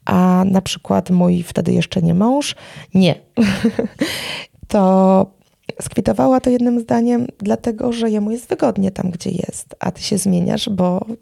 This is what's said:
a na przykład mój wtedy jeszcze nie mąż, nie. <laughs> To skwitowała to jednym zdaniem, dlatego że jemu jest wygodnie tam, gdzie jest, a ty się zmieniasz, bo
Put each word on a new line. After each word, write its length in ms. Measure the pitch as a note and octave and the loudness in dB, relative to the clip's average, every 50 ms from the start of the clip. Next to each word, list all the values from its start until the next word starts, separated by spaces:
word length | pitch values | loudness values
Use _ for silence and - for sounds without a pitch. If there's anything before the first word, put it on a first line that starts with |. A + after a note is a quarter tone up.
| - | -4
a 380 | - G3 F3+ F3+ F#3 F3+ F3+ F#3 | 0 2 4 4 4 4 4 4
na 160 | F#3+ F#3+ F#3+ | 2 2 0
przykład 480 | F3+ - - - - - G3 F#3+ F3+ - | 0 -2 -8 -8 -4 -2 0 0 0 2
mój 340 | F3+ F3+ F3 F3 F3+ F3 E3+ | 2 2 4 2 2 0 -2
wtedy 300 | - - - E3 - - | -4 -4 -2 0 0 0
jeszcze 280 | F3 D#3+ - - F#3+ | 0 0 -2 -2 0
nie 120 | E3 E3+ E3+ | 0 2 2
mąż, 420 | F3+ G#3+ A#3+ C4+ D4 C#4 - - - - - - - - - - | 2 2 2 2 0 -2 -4 -8 -12 -16 -20 -20 -20 -8 -2 2
nie. 220 | F#3+ F#3+ F3 - - - _ - | 2 4 2 2 -2 -6 _ -2
<laughs> 100 | A#3+ A3 G3 G3 - - A3+ - - A#3+ - - - C#4+ E4+ - - - - - - - - _ - - | 0 0 0 0 0 -2 -2 -2 -2 -6 -6 -4 -4 -4 -4 -4 -8 -10 -10 -12 -12 -14 -16 _ -20 -8
To 640 | - - G#3 F#3+ F#3+ F#3+ F#3+ F#3+ F#3+ F#3+ F#3+ G3 - _ _ _ _ _ _ _ - - - | -2 0 2 4 4 6 6 6 6 6 4 2 0 _ _ _ _ _ _ _ -16 -14 -12
skwitowała 580 | - - - B3 G3 - G#3 A3+ B3+ C4+ C4 B3+ | -10 -6 -4 -2 0 0 0 2 2 4 2 2
to 100 | - B3+ | 2 2
jednym 300 | B3 A#3+ A#3+ B3 A#3+ A#3+ | 2 2 2 0 0 0
zdaniem, 480 | A3+ - A#3+ A#3 A#3 A#3+ A#3+ A#3+ B3 - - | -2 0 0 0 2 2 0 0 -2 -4 -8
dlatego 560 | - G3+ G#3 A3 A3 - A#3+ A3 A3 B3 B3 A#3 | -6 -4 -2 -2 -2 -2 -4 -4 -4 -4 -4 -2
że 160 | A#3 A#3 A3+ | -2 -2 -2
jemu 220 | G#3+ G#3+ G#3 G#3+ | 0 -2 -2 -2
jest 180 | A3+ A#3+ - - | -4 -6 -6 -6
wygodnie 420 | - - D#4 A#3+ F#3+ G3 G3 F#3+ | -4 -2 0 0 0 0 -2 -2
tam, 200 | G3 - F#3 F3+ | -2 -4 -6 -6
gdzie 180 | E3+ E3+ - - | -6 -6 -6 -6
jest, 460 | - - - - - - - - - - | -6 -6 -6 -8 -10 -12 -14 -16 -10 -8
a 120 | - F3+ | -6 -6
ty 100 | - - | -6 -6
się 160 | - - G#3+ | -6 -4 -4
zmieniasz, 520 | F#3+ - G3 F3+ F3 F3+ F#3+ - G#3+ - A3+ | -2 0 0 0 0 0 0 -2 -2 -4 -4
bo 360 | G3+ F#3 F3+ F3+ F3+ G3 G#3+ A3 A3+ - | -2 -2 0 0 0 -2 -6 -8 -12 -14